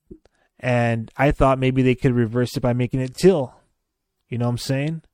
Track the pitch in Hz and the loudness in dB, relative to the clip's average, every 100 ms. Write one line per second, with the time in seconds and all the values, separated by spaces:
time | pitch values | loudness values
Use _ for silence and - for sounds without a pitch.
0 | - - _ _ _ _ 123 123 117 113 | -20 -20 _ _ _ _ -2 0 0 -2
1 | 113 - 143 - 139 131 131 131 127 123 | -6 0 0 2 2 2 0 2 2 2
2 | 139 120 113 120 123 - 123 123 123 135 | 0 0 0 -2 -4 -2 -2 -2 -2 -4
3 | 127 - 185 170 127 - _ _ _ _ | -6 2 4 4 -2 -10 _ _ _ _
4 | _ _ - 120 120 123 - 135 147 165 | _ _ -10 -4 -2 -2 -4 -4 -4 -6
5 | - | -12